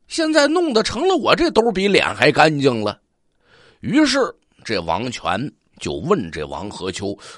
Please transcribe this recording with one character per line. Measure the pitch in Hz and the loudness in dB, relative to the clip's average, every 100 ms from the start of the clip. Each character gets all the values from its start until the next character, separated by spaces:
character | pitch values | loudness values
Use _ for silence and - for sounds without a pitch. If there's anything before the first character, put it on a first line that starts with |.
| - | -10
现 | - 320 | -4 0
在 | 311 285 | 2 4
弄 | 339 330 | 2 0
得 | 226 | 0
成 | - 214 370 | -2 -2 0
了 | 349 | 0
我 | 214 - | 2 2
这 | 339 | 2
兜 | - 233 | 2 0
比 | 185 196 | 2 2
脸 | 185 69 | 2 2
还 | 104 131 | 2 2
干 | 143 156 147 | 4 4 4
净 | 135 117 | 0 0
了。” | 104 - _ _ _ _ _ _ _ _ | -4 -6 _ _ _ _ _ _ _ _
于 | - 254 294 | -2 2 2
是 | 269 214 - _ _ | 2 -2 -4 _ _
这 | - 101 | -6 -4
王 | 82 87 123 | -2 -2 -4
权 | 113 82 95 147 - _ - | -6 -4 -4 -4 -10 _ -12
就 | - | -8
问 | 73 123 196 85 | -6 -2 -2 -2
这 | 78 73 | -8 -8
王 | 71 101 | -8 -10
和 | - 92 | -10 -8
秋 | 90 101 98 - | -6 -6 -8 -14